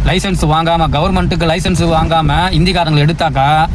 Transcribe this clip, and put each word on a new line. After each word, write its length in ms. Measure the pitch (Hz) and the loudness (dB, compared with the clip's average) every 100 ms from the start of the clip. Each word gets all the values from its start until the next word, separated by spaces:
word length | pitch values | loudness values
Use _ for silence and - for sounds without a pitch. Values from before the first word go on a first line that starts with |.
| 139 | 0
லைசன்ஸ் 380 | 180 196 170 156 | 0 -2 -2 0
வாங்காம, 340 | 156 165 170 156 143 | 0 0 0 0 0
கவர்மெண்ட்டுக்கு 500 | 185 185 175 170 165 | 0 0 -2 -2 -2
லைசன்ஸ் 320 | 170 185 165 170 160 | -2 -2 0 0 0
வாங்காம 360 | 160 165 151 151 185 165 | 0 0 0 0 0 0
இந்திக்காரங்களை 440 | 180 180 160 147 | 0 0 0 2
எடுத்தாக்கா, 640 | 147 165 165 135 139 156 165 | 2 0 -2 0 0 2 0